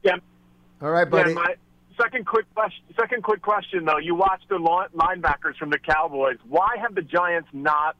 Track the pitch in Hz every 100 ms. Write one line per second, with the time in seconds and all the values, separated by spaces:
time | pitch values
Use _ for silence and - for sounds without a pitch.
0 | 196 180 _ _ _ _ _ _ 143 170
1 | 175 - 175 170 170 175 _ _ _ -
2 | 233 254 196 220 220 - 214 - _ 170
3 | 226 247 208 208 208 208 - 185 160 151
4 | 160 170 196 185 _ 190 165 175 190 165
5 | 170 185 165 143 156 139 151 147 - 156
6 | 165 139 135 123 113 151 196 233 226 190
7 | 156 175 175 170 156 139 143 151 151 -